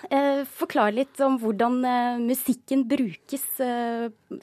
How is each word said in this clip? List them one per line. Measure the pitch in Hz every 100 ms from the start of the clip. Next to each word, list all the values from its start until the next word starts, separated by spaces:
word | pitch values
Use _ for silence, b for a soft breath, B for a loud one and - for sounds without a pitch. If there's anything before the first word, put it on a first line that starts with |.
| -
Eh, | 277 277 277
forklar | 269 - 330 294 214
litt | 214 269 -
om | 269 262
hvordan, | 226 202 233 254
eh, | 254 247 240 240
musikken | 233 254 - 247 - 269 233
brukes, | 277 226 160 - 277 - -
eh, | 254 240 233 233 233 220 - -